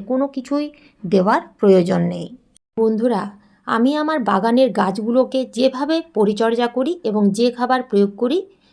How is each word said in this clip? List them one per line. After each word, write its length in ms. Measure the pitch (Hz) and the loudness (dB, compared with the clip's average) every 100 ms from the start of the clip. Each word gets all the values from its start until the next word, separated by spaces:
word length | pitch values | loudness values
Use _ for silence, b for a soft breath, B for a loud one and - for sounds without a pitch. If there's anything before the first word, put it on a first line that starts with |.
| 196 | 0
কোনো 200 | 262 277 | -4 -4
কিছুই 380 | 269 247 285 294 b b b | -6 -6 -4 -6 b b b
দেওয়ার 380 | 180 185 185 294 - - | -2 0 2 0 -2 -2
প্রয়োজন 440 | 202 185 175 175 175 | 4 4 4 0 -2
নেই। 200 | 175 - 247 _ _ _ - | -4 -12 -16 _ _ _ -2
বন্ধুরা, 440 | 220 220 247 208 202 - b b - | 0 0 0 -2 -4 -12 b b -6
আমি 240 | 233 247 302 | 0 0 0
আমার 240 | 302 311 | -2 -2
বাগানের 460 | 202 196 220 240 254 | 0 0 2 2 2
গাছগুলোকে 680 | 196 190 196 214 240 254 262 254 | 2 -2 -2 -2 0 0 -2 -4
যেভাবে 420 | 226 262 254 285 330 330 | 0 -2 0 -2 -2 -2
পরিচর্যা 540 | 214 208 208 226 233 233 | 0 0 2 0 0 -2
করি 260 | 247 269 349 | -2 -4 -4
এবং 200 | 220 208 202 | -4 0 0
যে 160 | 202 240 | 2 0
খাবার 300 | 240 247 254 | 0 -2 -2
প্রয়োগ 280 | 247 202 202 202 | 0 0 0 0
করি 240 | 247 339 381 b b | -2 -2 -4 b b